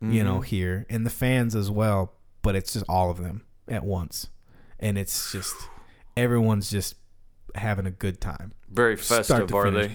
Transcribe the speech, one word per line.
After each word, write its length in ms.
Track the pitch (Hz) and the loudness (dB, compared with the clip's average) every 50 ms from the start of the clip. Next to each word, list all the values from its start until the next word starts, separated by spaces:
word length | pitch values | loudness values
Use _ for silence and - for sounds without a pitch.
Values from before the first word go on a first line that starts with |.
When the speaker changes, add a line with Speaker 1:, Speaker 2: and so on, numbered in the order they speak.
| 110 | -2
Speaker 1:
you 200 | 110 113 110 104 | 0 2 2 2
know, 100 | 98 92 | 2 2
Speaker 2:
Mm-hmm. 80 | 92 - | 0 -2
Speaker 1:
here, 440 | - 113 95 90 90 92 98 110 - | -2 -2 -2 0 0 -2 -4 -4 -4
and 160 | 117 113 113 | -4 -2 -2
the 40 | 117 | -2
fans 440 | - - 127 127 131 127 120 117 110 | -2 0 0 2 2 2 2 2 0
as 160 | 110 98 98 | -2 -2 0
well, 420 | 104 104 110 107 101 98 92 98 - _ - - - - - | 0 2 2 2 2 2 0 -2 -6 _ -20 -20 -16 -2 0
but 140 | 107 95 | 0 0
it's 160 | 95 - - - | 0 -2 -2 -6
just 100 | 110 98 85 | -6 -2 0
all 220 | 87 92 92 87 | 2 2 2 2
of 80 | 85 90 87 | 0 -2 -6
them 200 | 87 92 113 - - - - - - | -8 -8 -10 -12 -16 -20 -20 -10 -6
at 160 | 113 101 - | -6 -4 -2
once. 440 | 101 95 90 82 - - - - - - - - - - - - - - - | -2 -2 -2 -4 -4 -8 -10 -12 -12 -14 -18 -20 -20 -20 -20 -20 -20 -12 -4
And 180 | - 107 101 98 | -2 -2 0 0
it's 340 | 98 95 - - - - - | -2 -4 -4 -6 -6 -6 -8
just, 220 | 95 95 - - - - - - - - - - - - - - | -8 -8 -8 -10 -10 -12 -14 -16 -18 -20 -20 -20 -20 -20 -8 -2
everyone's 540 | 123 123 120 120 117 113 110 107 101 98 - | 0 2 4 4 4 4 4 4 2 0 0
just 240 | 107 101 90 - - - - - - - - - - - - - - | -2 -2 -2 -4 -8 -12 -20 -20 -20 -20 -20 -20 -20 -20 -18 -10 -8
having 320 | 101 104 110 101 95 92 | -4 -2 -2 -2 0 -2
a 40 | 95 | -4
good 300 | 90 - - 95 90 - | -4 -4 -4 -4 -4 -2
time. 320 | - 95 - - 90 104 - - - - | -6 -6 -6 -8 -12 -14 -14 -16 -16 -6
Speaker 2:
Very 260 | 95 113 120 113 107 92 | 2 4 4 4 4 2
Speaker 1:
Start 280 | - - 120 117 104 | 2 4 4 4 6
Speaker 2:
festive, 220 | - 139 117 101 92 | 4 4 4 4 4
Speaker 1:
to 80 | 104 | 2
Speaker 2:
are 80 | 101 101 101 | 4 4 4
Speaker 1:
finish. 220 | 95 104 104 101 107 | 4 2 0 0 -2